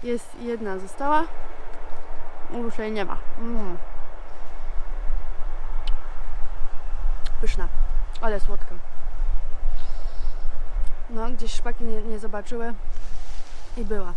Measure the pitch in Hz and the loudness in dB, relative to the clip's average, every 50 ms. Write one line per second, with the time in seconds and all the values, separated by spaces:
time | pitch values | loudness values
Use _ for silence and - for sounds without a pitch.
0 | - 240 240 240 - - - - 240 240 233 226 226 202 190 190 185 - - - | -8 -8 -8 -10 -10 -12 -16 -14 -12 -12 -12 -10 -10 -10 -10 -10 -10 -12 -10 -6
1 | 269 285 302 302 320 320 - - - - - - - - - - - - - - | -4 -2 -2 -2 -2 -2 -2 -4 -2 -4 -4 -6 -6 -6 -6 -6 -2 -2 0 -2
2 | - - - - - - - - - - - 233 240 233 208 - 220 214 214 202 | 0 -2 0 0 0 -2 -2 -2 -2 -2 -2 -2 -4 -2 -2 -2 -2 -4 -6 -4
3 | 196 196 196 202 - - - - 226 233 233 226 208 185 - - - - - - | -4 -2 -2 0 0 2 0 0 0 0 0 2 2 2 0 0 -2 0 0 0
4 | - - - - - - - - - - - - - - - - - - - - | 0 0 -2 -4 -8 -6 -4 -2 -2 -2 -2 -2 -4 -2 -2 -2 -2 -2 -2 -4
5 | - - - - - - - - - - - - - - - - - - - - | 0 0 0 2 2 0 0 0 -2 -2 -2 -4 -4 -2 -2 -2 2 2 2 2
6 | - - - - - - - - - - - - - - - - - - - - | 2 0 -2 0 0 0 2 2 2 2 2 2 2 2 2 2 0 0 -2 0
7 | - - - - - - - - - - - - - 214 - - - - - - | 0 0 2 2 2 2 2 4 2 4 4 2 0 2 4 4 4 4 2 0
8 | - - - - - 214 214 202 - - 208 - - - - - - - - - | 0 0 -2 -2 0 0 2 4 4 4 4 4 4 4 2 0 0 0 0 0
9 | - - - - - - - - - - - - - - - - - - - - | 2 2 0 0 0 2 2 2 2 2 0 2 2 4 4 4 4 4 2 0
10 | - - - - - - - - - - - - - - - - - - - - | 0 0 0 0 2 2 0 2 2 2 2 2 0 0 0 0 2 2 2 2
11 | - - 240 226 220 240 254 247 240 233 - - - 240 233 - 240 233 220 220 | -2 -2 -2 -2 0 0 2 2 2 2 2 2 2 2 0 2 2 2 2 2
12 | 214 226 226 220 226 214 208 208 208 - 247 233 233 233 233 - - - - - | 2 0 -2 -2 -2 -2 -4 -4 -2 -4 -4 -2 0 -2 -2 -2 -2 -2 -2 0
13 | - - - - - - - - - - - - - - - - 220 202 208 202 | 0 0 0 0 0 0 0 -2 -4 -4 -6 -8 -6 -8 -8 -6 -4 -4 -2 -2
14 | - - 175 | -2 -2 -2